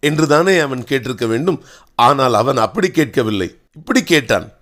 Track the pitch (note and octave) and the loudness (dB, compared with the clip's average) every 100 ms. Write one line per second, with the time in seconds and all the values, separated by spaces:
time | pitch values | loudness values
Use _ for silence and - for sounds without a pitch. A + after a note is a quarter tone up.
0 | D3 D3+ D#3 D3 F#3 F#3 D3 B2+ A#2 C3+ | -2 0 2 2 2 2 0 -4 -4 -6
1 | B2 A#2 A#2 A2+ E3+ F3 - - _ - | -4 -6 -4 -2 -2 -4 -10 -20 _ 2
2 | A#2+ C#3 C3 A2 A#2 C3+ A2 A3 F#3 D#3+ | 2 4 2 2 2 0 0 0 -2 0
3 | C#3 A#2 A2 G#2 F2 - _ - - C4 | -2 -2 -2 -2 -4 -8 _ -20 -2 -2
4 | E3+ D#3+ A#2 G2+ - _ | 2 0 2 -2 -2 _